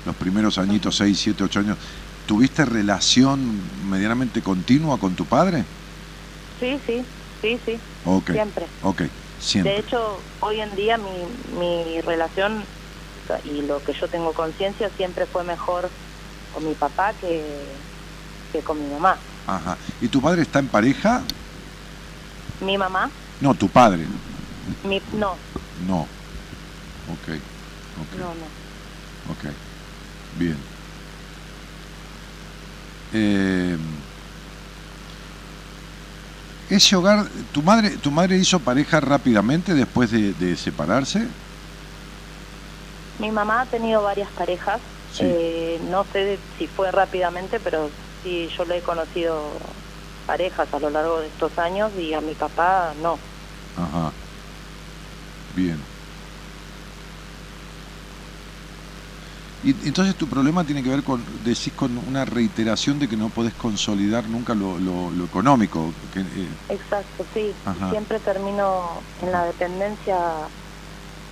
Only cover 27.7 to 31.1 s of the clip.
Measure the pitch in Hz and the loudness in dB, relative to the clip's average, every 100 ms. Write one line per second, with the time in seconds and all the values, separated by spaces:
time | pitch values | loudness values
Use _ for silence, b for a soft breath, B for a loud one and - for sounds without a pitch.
27.7 | - - - 78 185 180 165 160 - - | -14 -14 -10 -10 -8 -8 -8 -12 -14 -14
28.7 | - - - - - - - 73 71 - | -14 -14 -14 -14 -12 -10 -8 -8 -10 -12
29.7 | - - - - - - - 85 73 65 | -14 -14 -14 -14 -14 -10 -2 0 0 -6
30.7 | - - - - | -14 -14 -14 -14